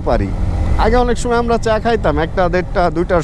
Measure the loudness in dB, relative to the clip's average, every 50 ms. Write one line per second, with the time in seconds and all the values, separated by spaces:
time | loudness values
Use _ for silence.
0 | 0 0 0 0 0 -2 -2 -2 -2 -2 -2 -2 0 0 2 2 2 2 4 2
1 | 2 2 0 -2 -2 0 0 0 0 0 0 0 0 0 -2 0 0 0 -2 0
2 | 0 0 0 0 -2 -2 0 0 0 0 0 0 -2 -2 -2 0 0 0 0 -2
3 | -2 0 0 0